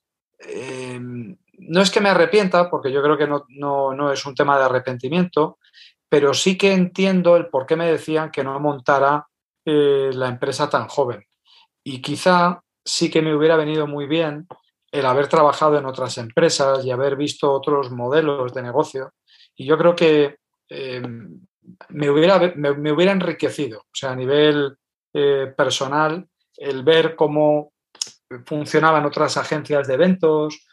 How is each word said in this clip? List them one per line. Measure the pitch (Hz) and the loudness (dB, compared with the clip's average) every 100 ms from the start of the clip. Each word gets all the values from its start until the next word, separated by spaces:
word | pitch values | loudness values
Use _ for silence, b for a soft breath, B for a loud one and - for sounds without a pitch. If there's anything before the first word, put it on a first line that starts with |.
| _ _ _ _ | _ _ _ _
eh, | - 87 131 131 127 123 | -16 -14 -12 -12 -12 -12
no | 123 120 110 92 _ _ - 170 | -12 -12 -14 -18 _ _ -2 2
es | 190 | 2
que | 220 | 2
me | 202 | 2
arrepienta, | 180 165 214 196 180 175 | 4 4 4 4 2 0
porque | 147 131 | -2 -2
yo | 139 | 0
creo | 143 151 | 2 2
que | 147 | 0
no, | 143 - | -4 -8
no, | 135 143 139 135 | -10 -4 -2 -2
no | 135 147 | -2 -4
es | 135 143 | -4 -6
un | |
tema | 131 143 139 | -2 2 4
de | 131 | 4
arrepentimiento, | 123 127 123 131 170 180 - 160 - b b b b - | 0 -4 -8 -2 -2 0 0 -2 -4 b b b b 0
pero | 147 139 | 2 2
sí | 135 190 190 | 2 0 2
que | 196 | 2
entiendo | 190 175 - 190 185 170 175 | 2 0 0 0 2 4 4
el | 170 | 2
por | 135 131 | -4 -2
qué | 160 | -2
me | 170 | 0
decían | 156 156 156 156 | -2 -2 -4 -4
que | 151 | -6
no | 135 139 | -6 -4
montara, | 147 139 123 143 139 147 - _ _ _ | -4 -2 0 2 2 0 -4 _ _ _
eh, | - 151 143 139 135 | -2 2 4 2 0
la | 127 127 | -2 -4
empresa | 120 139 127 147 | -4 -4 -2 -2
tan | 135 107 | -2 -2
joven. | - 127 98 _ _ _ b b _ | -2 -2 -4 _ _ _ b b _
Y | - 127 | -14 -10
quizá | 131 143 185 180 175 180 _ _ | -8 -2 2 2 2 -2 _ _
sí | - - 165 | -8 -4 0
que | 160 | 0
me | 156 151 | 0 2
hubiera | 156 160 | 4 2
venido | 151 156 147 | 0 -2 -4
muy | 143 143 | -6 -4
bien | 160 156 147 170 - _ _ _ | -2 -2 -6 -14 -20 _ _ _
el | 147 135 | -4 0
haber | 131 139 | 0 2
trabajado | 160 147 139 156 147 | 4 4 4 2 0
en | 131 | -2
otras | 131 123 123 | -6 -8 -8
empresas | 117 165 165 - 135 135 | -6 0 2 2 0 0
y | 127 | -2
haber | 123 139 139 | -2 -2 -2
visto | 147 - 147 | -6 -2 0
otros | 139 135 143 127 | 0 0 -2 -2
modelos | 123 123 151 156 143 123 | -6 -2 0 0 -2 -6
de | 127 | -8
negocio. | 123 127 - 135 135 _ _ b b - | -6 -4 -4 -6 -12 _ _ b b -8
Y | 131 | -2
yo | 156 | 2
creo | 170 170 | 4 4
que, | 165 151 143 147 _ _ - | 4 4 2 -2 _ _ -18
eh, | 143 135 127 123 117 98 - _ _ - - - | -14 -10 -10 -10 -12 -18 -20 _ _ -20 -20 -14
me | 151 147 | -4 0
hubiera, | 143 170 190 175 147 | 4 4 4 2 -2
me, | 147 | -4
me | 143 151 | -2 -2
hubiera | 151 185 | 0 2
enriquecido, | 196 175 160 139 - 135 107 | 0 -2 -4 -4 -4 -8 -10
o | _ | _
sea, | - 135 | -10 -8
a | 127 | -6
nivel, | 127 147 151 147 139 127 _ _ _ | 0 2 4 2 -2 -6 _ _ _
eh, | 151 143 139 131 127 | -2 0 0 -2 -2
personal, | 131 - 135 147 156 165 - _ _ - | -2 -2 -4 -2 -2 -4 -12 _ _ -12
el | 139 131 | -8 -2
ver | 127 165 160 160 | 2 4 2 0
cómo | 151 151 151 151 147 _ _ - - - - 127 - | 0 2 2 2 -2 _ _ -14 -14 -16 -20 -18 -10
funcionaban | 151 147 156 160 156 147 | -8 -2 2 4 2 0
otras | 147 147 143 | -2 -2 -2
agencias | 131 156 127 147 131 | -4 -6 -2 -2 0
de | |
eventos, | 131 185 185 160 156 151 151 b | 2 2 2 2 2 -2 -6 b